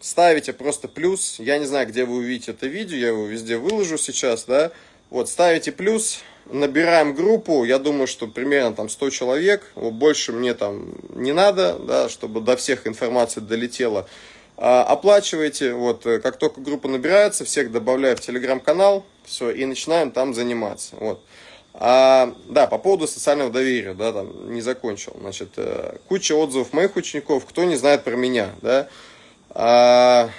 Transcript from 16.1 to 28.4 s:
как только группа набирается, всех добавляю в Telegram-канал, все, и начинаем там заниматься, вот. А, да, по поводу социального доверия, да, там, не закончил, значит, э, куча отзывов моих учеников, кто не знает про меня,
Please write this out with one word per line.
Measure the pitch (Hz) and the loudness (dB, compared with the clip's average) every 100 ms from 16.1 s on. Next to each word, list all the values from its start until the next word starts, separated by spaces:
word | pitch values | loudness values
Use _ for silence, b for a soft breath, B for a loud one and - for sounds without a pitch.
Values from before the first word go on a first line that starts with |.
| 113 | 0
как | 127 123 | 0 -2
только | 151 - | -2 -4
группа | 135 143 135 | -8 -6 -4
набирается, | 131 147 196 208 - 139 | -2 2 4 4 0 -4
всех | 147 120 | -4 -2
добавляю | 113 110 131 135 120 | -2 0 2 2 0
в | |
Telegram-канал, | - 123 127 131 151 165 196 196 196 _ | -2 -6 -2 -2 0 4 4 2 -2 _
все, | - - 120 | -16 -6 -4
и | - | -4
начинаем | 131 127 - 170 139 | -4 -6 -2 0 0
там | 123 135 | -2 -2
заниматься, | 117 120 117 104 - - - | -2 -4 -4 -6 -8 -14 -8
вот. | 107 95 _ B B B B - | -8 -8 _ B B B B -2
А, | 117 127 131 131 123 - - | 4 6 6 6 4 -2 -2
да, | 139 127 | 2 2
по | 110 | 2
поводу | 190 190 151 | 0 0 0
социального | - - 147 127 | -4 -2 0 0
доверия, | 123 131 123 98 | -2 -2 -2 -4
да, | 92 110 | -6 -6
там, | 104 95 92 98 | -4 -8 -12 -12
не | 117 | -8
закончил, | 113 127 120 98 - - | -6 -6 -6 -10 -12 -14
значит, | 98 92 92 - | -14 -12 -12 -8
э, | - - - - - | -6 -6 -8 -12 -4
куча | 190 - | -4 0
отзывов | 151 151 131 120 | 0 0 -2 -2
моих | 147 190 185 | 0 0 -2
учеников, | 165 147 - 139 - | -6 -8 -2 -2 -2
кто | - | -2
не | 180 143 | 0 2
знает | 139 143 | 2 2
про | 131 120 | 0 -2
меня, | 127 123 | -2 -2